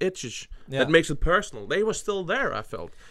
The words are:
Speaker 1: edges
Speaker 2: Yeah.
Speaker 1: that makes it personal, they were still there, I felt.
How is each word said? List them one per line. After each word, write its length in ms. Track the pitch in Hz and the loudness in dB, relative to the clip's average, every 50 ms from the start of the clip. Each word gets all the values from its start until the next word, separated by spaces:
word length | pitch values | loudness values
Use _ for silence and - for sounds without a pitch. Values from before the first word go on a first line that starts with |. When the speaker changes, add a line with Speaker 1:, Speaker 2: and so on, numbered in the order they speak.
Speaker 1:
edges 480 | - 185 185 - - 120 104 - - - - - - - | -2 -2 -2 -4 -8 -10 -10 -10 -12 -14 -16 -16 -12 -4
Speaker 2:
Yeah. 100 | 135 135 | 0 2
Speaker 1:
that 120 | 131 139 | 4 6
makes 200 | 160 165 156 - | 6 6 6 4
it 100 | 151 - | 0 2
personal, 460 | - 160 175 202 196 - - 113 101 | 2 4 4 4 2 -2 -8 -10 -6
they 160 | 98 147 190 214 | -2 0 0 0
were 100 | 220 196 | 0 0
still 320 | - - - 202 196 185 | -2 -2 -4 -4 -2 -2
there, 300 | 165 202 262 269 170 - | -2 -2 -2 -2 -2 -2
I 80 | 107 107 | -4 -6
felt. 300 | - - - 85 82 - - - - | -8 -8 -10 -10 -10 -14 -16 -18 -18